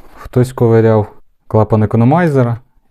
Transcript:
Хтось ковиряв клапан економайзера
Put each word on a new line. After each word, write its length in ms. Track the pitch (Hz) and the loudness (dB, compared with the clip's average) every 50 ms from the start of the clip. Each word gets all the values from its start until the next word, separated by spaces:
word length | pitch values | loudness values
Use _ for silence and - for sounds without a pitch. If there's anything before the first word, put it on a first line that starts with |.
| - - - - | -20 -20 -20 -20
Хтось 360 | - - - 127 123 127 127 | -20 -4 -2 -2 -2 -2 -2
ковиряв 540 | - 123 113 113 113 110 113 110 107 101 - - - - _ _ _ _ - | -2 0 2 2 2 2 2 2 0 -2 -4 -10 -20 -20 _ _ _ _ -4
клапан 360 | - 110 104 - 113 110 107 | -2 0 0 0 0 0 0
економайзера 760 | 104 - 117 117 123 151 175 180 160 143 131 120 117 120 - - _ _ _ _ _ | 0 0 0 2 2 2 2 0 0 0 0 0 -2 -4 -8 -12 _ _ _ _ _